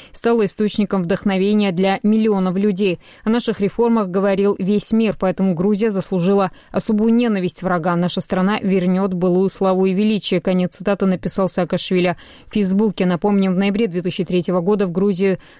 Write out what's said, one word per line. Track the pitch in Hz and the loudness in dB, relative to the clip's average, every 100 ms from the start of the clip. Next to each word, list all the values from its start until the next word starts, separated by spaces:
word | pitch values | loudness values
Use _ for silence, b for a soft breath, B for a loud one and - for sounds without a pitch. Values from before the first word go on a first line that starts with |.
| B | B
стала | - 233 233 202 | -4 0 2 0
источником | - 214 - 202 196 | 0 -2 0 -2 0
вдохновения | 170 196 208 190 196 214 202 | 0 -2 0 0 2 2 2
для | 175 190 196 | 0 0 0
миллионов | 208 220 220 202 185 185 | 2 2 2 2 0 0
людей. | 208 185 202 170 B B | 0 0 0 -2 B B
О | 220 | -2
наших | 233 - 208 | -2 0 -2
реформах | 202 - 233 226 190 | -2 0 2 2 0
говорил | 190 202 190 202 196 | 0 0 2 0 0
весь | 185 208 - | 0 0 2
мир, | 220 226 - | 0 0 0
поэтому | 190 180 190 165 | -2 0 0 0
Грузия | 196 202 226 | 0 2 0
заслужила | 190 - 185 175 202 185 B B | -2 -2 -2 2 2 0 B B
особую | - - 214 226 | -4 -2 0 2
ненависть | 233 240 202 180 - | 2 2 0 -4 -4
врага. | 180 180 175 175 | -2 -2 0 0
Наша | 175 - | 0 -2
страна | - 185 185 214 | -2 0 0 0
вернет | 190 190 180 185 196 180 | 0 0 2 0 0 0
былую | 180 180 190 | 0 2 0
славу | - 190 185 190 | 0 0 2 2
и | |
величие», | 185 214 214 - 180 | 2 0 0 0 -2
конец | 190 185 180 - | 0 0 0 -4
цитаты, | 190 196 190 | -4 0 0
написал | 185 180 - 185 | 0 -2 -2 -2
Саакашвили | - 175 180 - 185 175 170 B B B | -2 -2 -2 -2 0 0 -2 B B B
в | |
Фейсбуке. | 214 190 190 220 - 180 | -2 0 2 0 0 0
Напомним, | 175 208 202 190 180 | 0 0 2 2 0
в | |
ноябре | 202 196 233 | 0 0 -2
две | 175 | -2
тысячи | 180 - 175 | -6 -4 -2
третьего | 180 170 180 | -2 0 0
года | 170 208 196 | 0 0 0
в | |
Грузии | 170 202 175 196 180 B B | 0 0 2 0 -2 B B